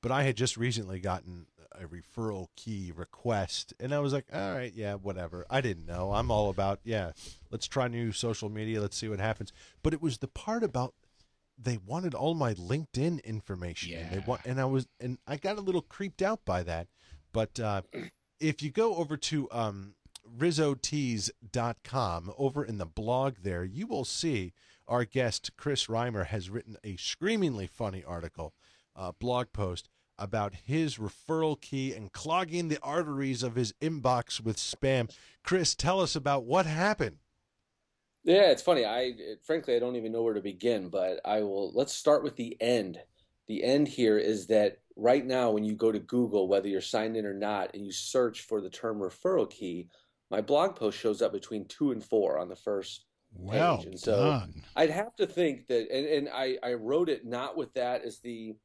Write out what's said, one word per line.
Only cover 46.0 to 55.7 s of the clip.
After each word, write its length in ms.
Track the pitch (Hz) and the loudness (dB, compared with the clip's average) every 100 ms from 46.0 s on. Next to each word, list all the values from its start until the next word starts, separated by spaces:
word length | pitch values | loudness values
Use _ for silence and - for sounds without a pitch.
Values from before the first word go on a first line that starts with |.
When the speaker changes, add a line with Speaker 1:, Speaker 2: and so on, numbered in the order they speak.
| 87 127 120 101 95 | 0 2 4 4 6
Speaker 3:
whether 220 | 98 98 | 4 4
you're 100 | 95 | -2
signed 380 | - 117 110 113 | 0 0 0 -2
in 80 | 104 | -2
or 80 | |
not, 400 | 98 104 104 92 | -2 -2 0 -2
and 120 | 101 101 | -6 -8
you 60 | |
search 500 | 90 - 131 120 110 | -8 0 2 2 0
for 200 | - 107 | -4 -4
the 80 | 95 | -4
term 300 | - 113 107 | -6 -4 -2
referral 500 | 95 - 180 185 104 | -4 -2 0 2 0
key, 400 | - - 87 - _ _ _ _ | -2 -8 -6 -10 _ _ _ _
my 100 | 98 | -2
blog 340 | 104 143 185 - | 2 4 4 2
post 220 | 110 101 | -2 0
shows 240 | 113 104 | 0 2
up 120 | 113 | 2
between 320 | 98 - 107 90 | 0 -4 -8 -8
two 260 | - 147 | 0 0
and 120 | 117 | 0
four 360 | 107 113 95 76 | 2 2 4 2
on 80 | 90 | -2
the 80 | 92 | -6
first 500 | - 101 92 - _ _ _ 95 | -2 -2 -4 -12 _ _ _ -14
Speaker 2:
Well 420 | 92 120 170 147 | -2 2 4 2
Speaker 3:
page. 80 | - | -2
And 120 | - | -6
so 160 | - 101 | 0 4
Speaker 2:
done. 480 | 147 139 90 - - - | 4 2 -2 -12 -8 2
Speaker 3:
I'd 140 | 156 | 4
have 260 | 160 220 - | 4 -4 -2
to 100 | 202 | -2
think 400 | - 170 127 | 2 2 0
that, 240 | - | 0